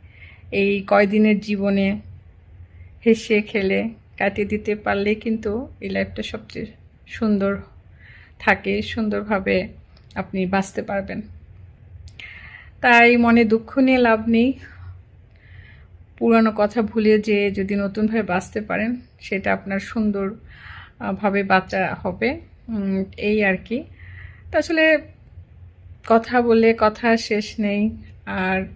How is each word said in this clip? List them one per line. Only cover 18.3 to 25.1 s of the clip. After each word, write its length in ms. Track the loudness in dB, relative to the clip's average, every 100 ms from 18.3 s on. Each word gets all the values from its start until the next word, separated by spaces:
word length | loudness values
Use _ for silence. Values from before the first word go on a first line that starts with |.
| -2 -2 -8
পারেন, 360 | -4 -4 -2 -6 -10 _
সেটা 320 | -8 -6 -2
আপনার 280 | -4 -4 -8
সুন্দর, 540 | -6 -4 -2 -2 -4 -8 -18 -20 -20 -20 -20 -12
আহ, 140 | -8
ভাবে 300 | -2 -2 0
বাঁচা 540 | 2 0 0 -4 -4 -4
হবে। 380 | -8 -4 -4 -4 -12 -20 -10
উম, 360 | -6 -4 -4 -4 -6
এই 280 | -2 0
আর 120 | 0 -2
কি। 280 | -4 -10 -10 -20 -20 -20 -20 -20 -4
তো 60 | -2
আসলে 400 | 0 2 4 2 -2